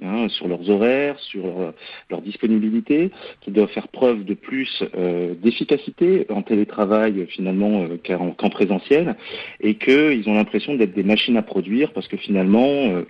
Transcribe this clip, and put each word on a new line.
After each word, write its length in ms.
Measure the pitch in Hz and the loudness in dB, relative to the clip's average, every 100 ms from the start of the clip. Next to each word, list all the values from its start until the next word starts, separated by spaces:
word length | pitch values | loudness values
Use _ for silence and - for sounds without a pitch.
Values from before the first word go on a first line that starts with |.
hein, 280 | 95 110 110 | -6 -2 -2
sur 180 | - 87 | -4 -4
leurs 240 | 85 87 | -4 2
horaires, 480 | 104 117 131 143 139 | 2 4 2 0 -6
sur, 260 | - 104 | -12 -8
euh, 280 | 90 87 87 - - - _ | -6 -4 -6 -8 -18 -20 _
leur 140 | 85 | -10
disponibilité, 880 | 85 - 113 110 110 113 110 147 185 - - - | -10 -4 2 2 2 -2 0 0 0 -4 -18 -16
qu'ils 120 | - | -2
doivent 200 | 101 101 | 2 2
faire 160 | - - | 0 -10
preuve 360 | - 127 113 | 0 2 2
de 100 | 95 | -2
plus, 500 | 101 - 131 131 - - - | -8 -6 -6 -6 -6 -6 -2
euh, 380 | 90 87 87 87 | -2 0 -2 0
d'efficacité 840 | 110 117 - 143 - - 175 190 - | 0 0 0 0 -2 0 2 4 0
en 120 | - | -4
télétravail 840 | - 104 104 - 101 107 110 98 87 | 0 0 0 0 2 4 2 0 -6
finalement, 540 | - 92 95 104 104 | -6 -2 0 2 0
euh, 140 | 85 85 - | -2 -6 -4
qu'en, 240 | 90 87 | -2 -2
qu'en 180 | - 101 | -2 -4
présentiel, 680 | - 98 95 - 147 170 110 - - - - | 0 0 0 2 2 2 -4 -10 -14 -14 -4
et 140 | 107 | -2
qu'ils 540 | 107 - 135 151 127 104 | 0 4 4 4 2 2
ont 60 | |
l'impression 420 | 107 104 110 - 143 | 2 2 -2 -2 0
d'être 180 | 104 | 0
des 80 | 101 | 2
machines 340 | 98 107 - 117 | 2 2 2 0
à 60 | |
produire 500 | 107 98 90 117 151 | 0 -4 -2 -2 -2
parce 140 | - - | -4 -8
que 100 | 98 | -10
finalement, 460 | - 98 92 110 | -2 0 4 4
euh, 400 | 131 143 127 90 | 4 2 0 -2